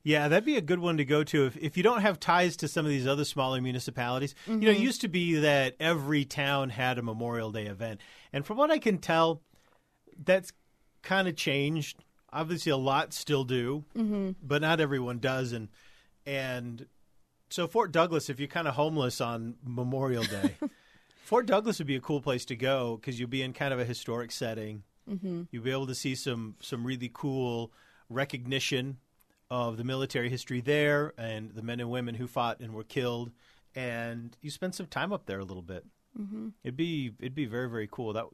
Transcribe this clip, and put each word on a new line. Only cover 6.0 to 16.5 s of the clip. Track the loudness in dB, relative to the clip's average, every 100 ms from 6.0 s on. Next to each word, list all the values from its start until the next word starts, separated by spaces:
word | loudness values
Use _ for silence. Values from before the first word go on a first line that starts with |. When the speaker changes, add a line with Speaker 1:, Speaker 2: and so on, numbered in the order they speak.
| 2 2 2
Speaker 1:
town | 0 2 2 0
had | 0 0 0
a |
Memorial | -2 -2 -2 -2 -2
Day | -4 -6
event, | -6 -8 -8 -14 -20 -8
and | -6 -4
from | 2
what | 4
I | 4
can | 2 0
tell, | 2 4 4 2 _ _ _ _ _ _ -20 -4
that's | 4 4 4 -18 _ _ _ _
kinda | 0 2 2
changed. | 0 2 2 2 0 -2 -8 -18 _ _
Obviously, | -6 -4 -2 2
a | 2
lot | 4 2 2
still | -4 0 0 2
do, | 0 0 -2 -6 -2
Speaker 2:
Mm-hmm. | 0 0 -2 -4
Speaker 1:
but | -2 2
not | 4 4
everyone | 4 2 -2 -2
does, | 0 0 -2
and, | -4 -8 -14 -20 -20 _ _ -6
and | -4 -4